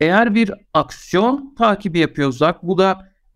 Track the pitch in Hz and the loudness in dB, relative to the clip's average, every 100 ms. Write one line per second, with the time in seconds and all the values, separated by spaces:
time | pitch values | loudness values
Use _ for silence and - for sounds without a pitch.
0 | 156 196 240 214 208 - _ 156 139 - | 0 2 2 2 0 -4 _ -4 -4 -8
1 | - 175 233 277 - - 226 196 190 165 | -4 0 0 -2 -6 -2 0 0 -2 -2
2 | 151 - 139 120 156 175 170 185 190 190 | -2 0 -4 0 -2 -2 -2 0 0 -2
3 | - _ _ | -10 _ _